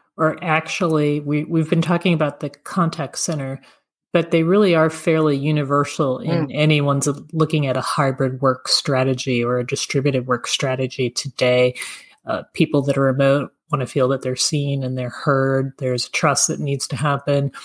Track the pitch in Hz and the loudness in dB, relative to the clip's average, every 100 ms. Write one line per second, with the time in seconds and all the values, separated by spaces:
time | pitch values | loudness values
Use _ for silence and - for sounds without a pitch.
0 | _ - 160 - 170 156 156 - 175 156 | _ -2 -2 -2 -2 -2 -2 -2 0 2
1 | 147 147 143 147 156 165 156 165 160 170 | 2 0 -2 -2 0 0 2 0 2 2
2 | 185 160 151 - 147 - - - 165 156 | 2 2 0 -4 -10 -10 -8 0 0 -2
3 | 139 - - 151 135 139 - _ _ _ | -8 -6 -6 -4 -6 -8 -14 _ _ _
4 | _ 170 165 170 165 196 208 165 160 160 | _ 0 2 2 4 4 4 4 2 0
5 | - 160 156 139 143 151 139 143 143 - | 0 2 2 2 0 0 2 0 0 0
6 | 143 127 127 170 143 147 151 151 143 139 | -2 -2 -2 -2 -2 2 4 4 2 2
7 | 143 143 - 160 156 156 143 127 - - | 0 -4 -6 0 0 2 0 -2 -2 0
8 | 139 135 135 127 135 127 - - - 131 | 0 2 -2 2 0 0 -2 -2 0 2
9 | 131 127 - 123 120 123 123 139 - 143 | 2 0 0 0 0 0 -2 -4 -2 0
10 | 139 131 123 120 - - 135 131 131 - | 2 0 0 -2 -2 -2 -2 -2 -4 -2
11 | 123 - 131 - 123 123 127 - - - | -4 -2 -8 0 2 4 4 0 -12 -14
12 | - _ - 107 - - 151 147 135 139 | -20 _ -6 -6 -6 -2 2 2 0 0
13 | 135 131 139 143 135 _ _ 147 123 147 | 0 2 2 2 -2 _ _ -4 -2 0
14 | 127 135 131 127 - 151 143 139 127 127 | 0 0 -4 -4 -2 0 -2 -2 -4 -4
15 | 123 - - 135 135 135 135 - 131 123 | -6 -4 0 2 2 0 -2 -4 -4 -4
16 | - - 156 139 - 139 143 139 - 135 | -4 -2 0 0 -2 -2 -4 -4 -4 -2
17 | 151 139 - 143 139 - | -2 -2 0 0 0 -6